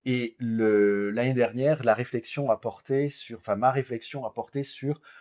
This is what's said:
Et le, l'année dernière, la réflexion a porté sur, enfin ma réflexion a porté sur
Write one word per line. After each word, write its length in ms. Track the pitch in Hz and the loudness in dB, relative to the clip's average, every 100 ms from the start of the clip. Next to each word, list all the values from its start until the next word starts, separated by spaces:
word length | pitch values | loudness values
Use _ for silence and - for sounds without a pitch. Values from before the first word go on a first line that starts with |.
Et 320 | 131 123 120 - | -4 -2 -2 -6
le, 720 | 120 113 110 104 101 101 101 | -4 2 4 6 6 4 0
l'année 220 | 107 123 | 0 0
dernière, 500 | 127 117 117 139 156 | 2 0 2 0 2
la 100 | 117 | 2
réflexion 560 | 107 123 120 - - 139 | 2 0 -6 -6 -4 0
a 80 | 107 | 0
porté 500 | 117 - - 135 143 | -2 -8 -2 0 0
sur, 300 | - - 117 | -4 -12 -12
enfin 180 | - 101 | -4 0
ma 140 | 127 | 2
réflexion 560 | 135 123 120 - 143 117 | 2 -2 -6 -8 -8 -8
a 40 | |
porté 320 | - 113 139 | -8 -6 -6
sur 380 | 139 - 135 147 - - | -6 -6 -6 -6 -8 -20